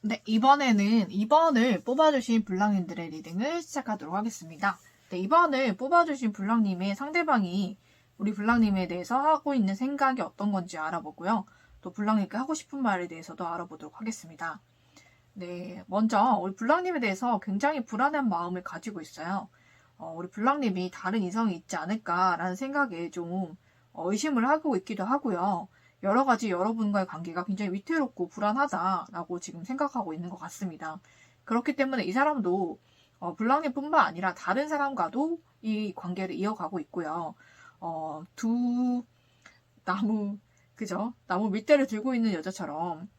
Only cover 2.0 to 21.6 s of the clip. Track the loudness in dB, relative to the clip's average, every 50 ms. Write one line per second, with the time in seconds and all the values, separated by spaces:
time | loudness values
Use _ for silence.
2 | 6 6 6 4 2 4 2 2 2 2 0 2 4 4 4 2 0 -2 -6 -6
3 | -6 -8 -8 -12 -10 -6 -4 -2 -2 -2 -2 -4 -6 -4 -6 -6 -4 -4 -6 -6
4 | -6 -4 -4 -2 -2 -4 -6 -8 -16 -16 -8 -2 -2 -2 -2 -2 _ -20 _ _
5 | _ _ -4 -4 0 6 6 6 6 6 4 2 2 0 0 -2 0 4 6 6
6 | 6 4 0 -2 -2 -4 -2 -2 -2 0 2 2 2 2 0 -2 -2 -4 -2 -4
7 | -6 -2 0 0 2 4 2 2 2 0 0 -2 -2 -2 -6 _ _ _ _ _
8 | _ _ _ -4 -2 -2 -2 0 2 2 4 4 4 4 4 2 0 -2 -4 -6
9 | -4 0 0 2 4 4 4 4 _ 0 2 2 2 2 0 -2 -2 -4 0 2
10 | 2 2 2 0 -4 -6 _ -4 -2 0 0 0 -2 -4 -6 -6 -4 -4 -4 -4
11 | -6 -8 -12 -6 -2 0 0 0 -2 -8 -18 _ _ _ -20 -14 -14 -12 -6 -4
12 | 0 2 2 2 2 0 -4 -6 -4 -4 -4 -6 -6 _ -6 -2 0 0 0 0
13 | -2 -6 -8 -14 -14 -16 -10 -8 -8 -6 -6 -6 -8 -10 -12 -16 -16 -16 -14 -8
14 | -8 -8 -8 -8 -14 -20 -12 -10 -8 -8 -8 -10 _ _ _ _ _ _ _ -20
15 | _ _ _ _ _ _ _ -14 -10 -10 -10 -10 -10 -12 -12 -14 -10 -2 0 2
16 | 2 4 6 6 6 6 4 2 0 -4 -4 -4 2 4 4 4 4 0 -2 0
17 | 0 0 -2 0 0 0 0 0 0 -2 -2 0 0 0 0 -2 -6 -6 -2 0
18 | 0 2 2 2 0 0 0 0 -2 -4 -4 -6 -6 -8 -12 -10 -10 -10 -10 -10
19 | -12 -12 -12 -10 -6 -4 -4 -4 -6 -8 _ _ _ _ _ _ _ _ _ _
20 | -14 -12 -10 -10 -10 -10 _ 0 2 2 2 2 0 0 0 0 -4 -4 -6 -6
21 | -6 -2 -2 0 -2 -2 -2 0 0 0 -2 -4